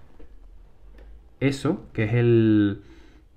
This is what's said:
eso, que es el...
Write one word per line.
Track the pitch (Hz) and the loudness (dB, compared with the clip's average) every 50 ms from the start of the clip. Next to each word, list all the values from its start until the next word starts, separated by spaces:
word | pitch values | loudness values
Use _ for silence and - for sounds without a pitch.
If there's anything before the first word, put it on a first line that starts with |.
| - - - - - - - - - - - - - - - - - - - - - - - - - - - - | -20 -20 -20 -20 -20 -20 -20 -20 -20 -20 -20 -20 -20 -20 -20 -20 -20 -20 -20 -20 -20 -20 -20 -20 -20 -20 -10 -4
eso, | 131 139 135 - - 139 185 - - - - | -4 -4 -4 -2 -4 -4 -6 -6 -8 -12 -6
que | - 110 | -6 -4
es | 104 117 | -2 0
el... | 120 120 120 117 113 113 110 107 104 104 101 98 - - - - - - - - - _ _ _ | 0 2 4 4 4 4 4 4 4 2 2 0 -4 -10 -20 -20 -20 -20 -20 -20 -20 _ _ _